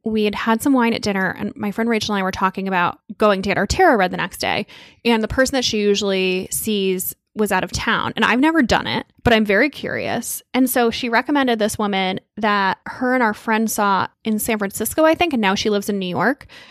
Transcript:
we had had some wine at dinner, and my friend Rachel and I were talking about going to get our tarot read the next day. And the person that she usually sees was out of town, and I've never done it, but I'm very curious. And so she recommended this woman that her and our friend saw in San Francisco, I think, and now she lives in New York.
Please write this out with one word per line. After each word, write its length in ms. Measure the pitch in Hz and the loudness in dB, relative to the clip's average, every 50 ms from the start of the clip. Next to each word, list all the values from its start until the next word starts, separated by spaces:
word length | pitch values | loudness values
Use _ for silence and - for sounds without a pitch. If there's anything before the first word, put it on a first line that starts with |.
| - | -6
we 200 | 220 220 220 208 | -4 -2 0 0
had 100 | 214 208 | 0 -2
had 260 | - - 233 226 220 | -2 0 0 0 0
some 140 | - 294 269 | 2 2 2
wine 180 | 254 233 233 - | 2 2 2 0
at 100 | - - | -2 -2
dinner, 280 | 214 196 196 190 180 | -2 -2 0 -2 -2
and 260 | - - - 202 - | -4 -4 -8 -10 -8
my 140 | - 208 208 | -8 -8 -6
friend 180 | 190 - 226 233 | -4 -4 -2 -2
Rachel 260 | 233 214 - - 208 | -2 -2 -2 -2 -2
and 60 | 196 | -2
I 40 | 190 | -2
were 60 | 185 | -4
talking 380 | 185 - 190 190 - 202 190 190 | -2 -2 -2 -2 -2 -4 -4 -2
about 300 | 190 180 175 165 - - _ - 202 | 0 0 0 0 -2 -6 _ -16 -2
going 260 | - 220 208 202 190 196 | 2 2 4 4 2 0
to 60 | 202 | -2
get 80 | 180 | 0
our 100 | 175 190 | 0 0
tarot 300 | - - - 381 339 269 | 0 2 4 4 6 6
read 140 | 208 185 180 | 4 2 0
the 80 | 185 175 | 0 -2
next 200 | 165 175 - - | -6 -6 -6 -6
day. 280 | - 95 80 - 214 - - - - - - _ - | -4 -2 -2 -2 -4 -8 -12 -20 -20 -20 -14 _ 0
And 180 | 233 240 226 220 | 0 2 2 0
the 60 | 214 | 0
person 260 | - - 262 254 - | 0 0 0 2 0
that 100 | 262 240 | 0 -2
she 160 | - - 214 | 0 0 0
usually 680 | 208 208 202 202 214 196 190 190 185 185 185 185 190 - | 2 2 2 2 0 0 0 0 0 0 0 -2 -4 -6
sees 640 | - - - 220 214 202 190 190 185 185 - - - - _ _ - | -8 -6 -2 -2 0 0 0 0 0 -2 -4 -8 -10 -12 _ _ -4
was 180 | 214 214 196 202 | -2 -2 0 0
out 120 | 185 175 | -2 -2
of 80 | 180 - | -4 -6
town, 400 | - - 240 208 165 - - - | -4 -2 -2 -2 0 -2 -4 -2
and 80 | - 220 | 0 0
I've 160 | - 208 247 | 2 2 4
never 220 | 277 311 330 330 254 | 2 4 4 4 2
done 240 | - 196 - - | 4 2 0 0
it, 200 | - 120 226 - _ _ _ - | -2 -4 -6 -6 _ _ _ 2
but 100 | 247 233 | 4 4
I'm 100 | 220 220 | 4 4
very 220 | 208 196 196 269 302 | 4 2 2 2 0
curious. 720 | - - - - - 113 - - 101 - 233 - - - - _ - | -2 -6 -8 -8 -6 -6 -4 -4 -4 -4 -6 -8 -10 -10 -10 _ 0
And 140 | 247 262 254 | 0 0 2
so 200 | - 247 240 233 | 2 2 2 0
she 180 | 233 - 262 240 | 0 -2 -4 -2
recommended 480 | 233 233 254 - 294 285 269 254 233 220 | -2 0 0 0 0 2 2 2 2 0
this 200 | 208 220 - - | 0 -2 -2 -2
woman 420 | 214 202 202 190 190 185 190 - - _ _ - | -4 -2 -2 -2 -2 -2 -4 -6 -8 _ _ -4
that 400 | 220 214 208 202 196 190 - - - | 0 0 2 2 2 0 -2 -4 -8
her 260 | - - - 254 247 254 | -12 -8 -4 -2 0 0
and 80 | 254 247 | 2 2
our 120 | 214 208 | 0 -2
friend 360 | - - 233 220 214 226 214 | -2 -2 -2 0 0 0 0
saw 380 | - - 208 202 196 185 - - _ _ - | 0 0 0 2 2 0 -2 -4 _ _ -4
in 140 | 220 214 214 | -2 -2 -2
San 200 | - - 226 208 | 0 -2 -2 -2
Francisco, 460 | 208 196 - - 214 - - - 311 | -2 -4 -4 -4 -6 -4 0 2 4
I 100 | 311 320 | 4 4
think, 180 | - 349 339 277 | 2 0 0 0
and 80 | 240 208 | 2 2
now 120 | 190 196 | 2 2
she 140 | 202 - 220 | 2 0 0
lives 200 | 208 202 202 - | 0 0 0 -2
in 80 | 208 196 | -4 -4
New 80 | 185 | -4
York. 400 | 180 180 127 175 226 285 - - - - - - - | -4 -2 0 0 0 0 -2 -6 -18 -20 -20 -20 -14